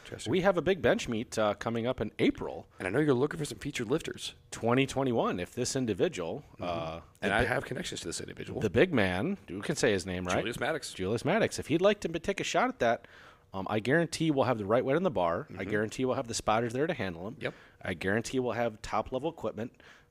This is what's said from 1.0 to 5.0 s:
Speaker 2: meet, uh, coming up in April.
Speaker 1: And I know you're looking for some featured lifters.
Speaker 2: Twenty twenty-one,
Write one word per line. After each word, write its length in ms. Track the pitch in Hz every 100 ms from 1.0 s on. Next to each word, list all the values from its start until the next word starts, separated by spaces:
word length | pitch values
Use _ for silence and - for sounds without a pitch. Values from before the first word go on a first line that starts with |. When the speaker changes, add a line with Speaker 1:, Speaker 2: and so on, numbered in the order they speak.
| -
Speaker 2:
meet, 300 | 220 - -
uh, 160 | 107
coming 320 | 101 117 117 117
up 140 | -
in 100 | 107 -
April. 480 | 220 - 73 73 - -
Speaker 1:
And 80 | 90
I 20 |
know 80 | 120
you're 160 | 151
looking 240 | 123 117 165
for 60 |
some 140 | 147 -
featured 300 | 143 - 110
lifters. 460 | 160 - - - - -
Speaker 2:
Twenty 340 | - 113 123
twenty-one, 540 | 131 135